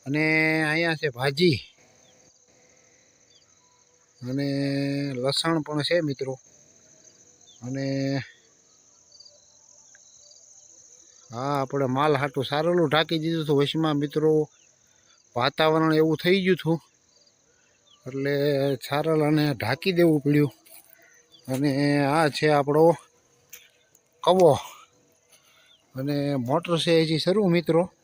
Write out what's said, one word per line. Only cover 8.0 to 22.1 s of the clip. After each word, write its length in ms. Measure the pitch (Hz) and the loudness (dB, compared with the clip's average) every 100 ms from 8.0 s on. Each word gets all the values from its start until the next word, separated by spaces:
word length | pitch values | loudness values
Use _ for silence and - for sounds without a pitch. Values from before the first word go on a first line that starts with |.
| 135 139 - - _ _ _ _ _ _ _ - - - _ _ _ - - - - - - - - - - - - - - - - | -2 -4 -6 -16 _ _ _ _ _ _ _ -20 -20 -20 _ _ _ -20 -20 -20 -20 -20 -20 -20 -20 -20 -20 -20 -20 -20 -20 -20 -16
હા, 300 | 117 139 143 | -8 -4 -2
આપણે 240 | 135 143 135 | -2 -2 -2
માલ 280 | 131 151 143 | 0 0 0
હાટું 300 | 143 143 123 | -2 -4 -4
સારેલું 440 | 143 160 180 160 | -4 0 0 2
ઢાંકી 300 | 151 160 165 | 2 0 -4
દીધું 240 | 156 165 | -4 -4
હતું 140 | 151 139 | 0 0
વચમાં, 400 | 143 156 160 147 | 2 0 -2 0
મિત્રો. 520 | 147 151 156 156 151 _ _ _ _ _ _ _ _ - | -2 0 2 2 0 _ _ _ _ _ _ _ _ -2
વાતાવરણ 580 | 127 - 160 160 160 | -2 2 2 4 2
એવું 240 | 156 160 156 | 4 2 2
થઈ 240 | 175 196 | 2 2
ગયું 140 | 185 180 | 2 0
હતું, 240 | 156 165 _ _ _ _ _ _ _ _ _ _ _ _ - | 0 -4 _ _ _ _ _ _ _ _ _ _ _ _ -12
એટલે 280 | 135 139 143 143 139 139 135 | -6 -2 0 0 0 -2 -4
સારેલાને 800 | - 143 156 156 151 151 147 | -4 -4 0 0 2 2 0
ઢાંકી 380 | 123 107 135 196 | -2 -4 -4 -2
દેવું 300 | 170 170 151 | 2 4 2
પડ્યું. 300 | 139 147 143 - - - _ _ _ _ _ _ - | 2 2 2 -4 -20 -20 _ _ _ _ _ _ -8
અને 240 | 131 147 135 143 143 | -2 -2 0 0 0
આ 220 | 139 | 2